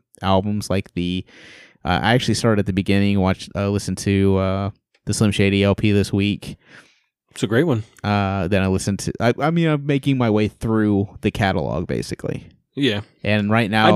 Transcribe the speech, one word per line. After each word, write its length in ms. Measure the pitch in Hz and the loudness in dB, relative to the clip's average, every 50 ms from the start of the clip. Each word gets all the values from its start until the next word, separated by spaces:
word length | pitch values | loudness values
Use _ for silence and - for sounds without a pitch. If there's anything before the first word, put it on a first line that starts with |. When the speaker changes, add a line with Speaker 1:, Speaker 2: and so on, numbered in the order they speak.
| _ _ _ - - | _ _ _ -6 -2
Speaker 1:
albums, 480 | 95 95 95 95 104 104 104 98 - | 0 2 2 2 0 -2 -4 -4 -4
like 220 | 95 98 98 - - | -4 -4 -4 -4 -6
the, 300 | 90 87 87 90 92 90 _ - - - - - - - - _ _ - | -4 -4 -2 -2 -4 -6 _ -14 -20 -20 -20 -20 -20 -20 -20 _ _ -2
uh, 140 | - 90 71 - | 0 0 2 2
I 120 | 107 120 | 2 2
actually 200 | 127 - - 110 | 2 2 0 -2
started 260 | - - 117 110 101 | 0 2 2 2 2
at 60 | 98 | 0
the 60 | - 95 | -2 -2
beginning, 460 | 95 95 - 98 98 101 101 101 101 | -2 0 2 2 2 2 2 2 2
watched, 300 | 92 95 95 - - - - | 2 0 0 -2 -6 -10 -6
uh, 120 | - 101 101 | -4 -2 -2
listened 280 | 101 101 - - 95 - | -2 -2 -4 -4 -6 -4
to, 380 | - 104 98 98 98 98 95 | -2 0 2 2 4 4 2
uh, 340 | 95 95 95 95 95 98 98 - _ _ _ _ _ - | 2 0 0 -2 -4 -4 -6 -8 _ _ _ _ _ -8
the 80 | - 104 | -4 -2
Slim 160 | - 113 104 98 | 0 2 2 2
Shady 300 | - 101 98 98 101 98 | 2 2 2 2 4 4
L 100 | 101 98 | 2 2
P 160 | - - 107 101 | 2 2 2 2
this 200 | 101 95 - - | 2 2 2 0
week. 440 | 101 98 101 98 - - - - - _ _ - - - _ _ _ _ _ _ _ _ _ - | 0 0 0 -2 -4 -6 -12 -16 -16 _ _ -20 -20 -20 _ _ _ _ _ _ _ _ _ -10
Speaker 2:
It's 100 | - - | -6 -4
a 40 | |
great 180 | 98 107 123 160 | 0 2 2 2
one. 180 | 175 131 110 107 - _ _ - | 2 0 -2 -4 -8 _ _ -4
Speaker 1:
Uh, 420 | 104 104 101 101 95 98 98 92 87 | -2 0 0 0 0 -2 -2 -2 0
then 140 | 101 95 95 | 0 0 2
I 40 | 95 | 2
listened 300 | 95 92 - - 101 92 | 0 0 -2 -2 -4 -4
to, 120 | - - - - | -4 -6 -4 -2
I, 120 | - 120 123 - | 0 0 0 0
I 120 | 135 156 | 0 -2
mean, 180 | 165 170 165 160 | 0 0 0 0
I'm 160 | 156 147 139 | 0 0 0
making 320 | 147 143 139 135 143 139 131 | -2 -2 0 0 0 0 2
my 100 | 123 113 | 2 2
way 180 | 104 107 107 104 | 2 2 0 -2
through 600 | - - - 113 110 110 107 104 104 98 101 - - - - | -4 -4 -4 0 0 2 2 2 2 2 0 -2 -4 -4 -4
the 80 | 107 | -4
catalog, 560 | - - 110 95 95 98 73 57 57 78 90 | -2 0 0 0 0 0 -2 -2 -4 -4 -4
basically. 600 | - 67 58 - - - - - - - - - - - _ _ _ - | -4 -4 -6 -6 -6 -8 -8 -8 -8 -8 -10 -12 -18 -20 _ _ _ -6
Speaker 2:
Yeah. 260 | 135 143 127 104 104 104 _ _ _ - | -2 -2 -2 -2 -2 -6 _ _ _ -4
Speaker 1:
And 260 | 101 104 107 101 101 | -2 0 0 0 0
right 200 | 110 117 120 95 | 0 0 0 0
now 160 | 107 110 107 | 0 2 4
Speaker 2:
I 60 | 110 110 | 4 4